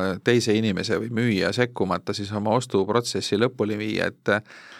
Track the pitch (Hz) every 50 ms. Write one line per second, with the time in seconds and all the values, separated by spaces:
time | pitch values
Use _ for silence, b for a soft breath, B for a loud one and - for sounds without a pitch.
0 | 92 95 92 101 - 127 120 120 117 113 104 110 113 107 92 87 - 107 95 85
1 | 110 120 120 110 123 120 104 92 87 90 107 123 123 120 123 - 98 92 87 90
2 | - - 101 - 101 98 107 104 104 110 110 127 123 127 - 98 95 104 107 120
3 | 117 - - 95 - - 104 101 117 123 - - 107 104 107 104 107 107 107 90
4 | 87 90 - _ - - 101 107 - B B B B B B B